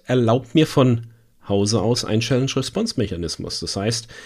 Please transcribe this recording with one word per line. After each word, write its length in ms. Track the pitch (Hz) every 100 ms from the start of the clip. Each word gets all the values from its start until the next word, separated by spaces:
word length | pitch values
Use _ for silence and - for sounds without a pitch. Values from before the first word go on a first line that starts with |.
erlaubt 500 | - 127 113 123 -
mir 120 | 160 156
von 420 | 151 127 117 - - _ _ -
Hause 320 | 101 101 110
aus 240 | 104 120
einen 160 | - 107
Challenge-Response-Mechanismus. 1400 | 117 127 131 135 - 190 226 - 98 85 82 - - -
Das 160 | - 98
heißt, 320 | 104 117 - -